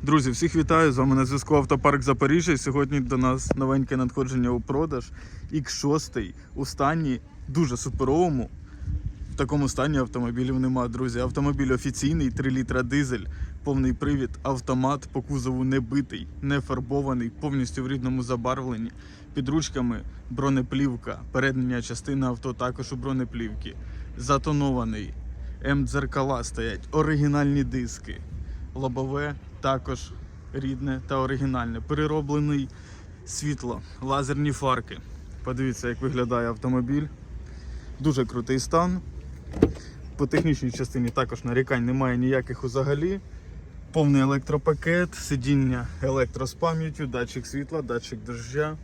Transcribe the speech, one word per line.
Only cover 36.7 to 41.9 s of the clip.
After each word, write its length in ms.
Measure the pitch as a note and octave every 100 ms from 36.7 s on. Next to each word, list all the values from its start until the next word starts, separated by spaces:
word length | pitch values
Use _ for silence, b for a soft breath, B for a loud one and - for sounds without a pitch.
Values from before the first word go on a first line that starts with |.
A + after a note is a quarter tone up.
| B2+ A#2+ C#3+ D3+ - - - B B B B B B
Дуже 260 | C#3 C3 A#2
крутий 320 | B2 A#2 C3
стан. 420 | - E3 F3+ F#3 - - - - - - - B B B - -
По 100 | C#3
технічній 440 | D#3 D#3+ C#3 B2+
частині 380 | A#2 B2+ C3 A#2+
також 360 | C3+ A#2+ A2+
нарікань 420 | A#2+ A#2+ C3 B2+
немає 300 | A#2+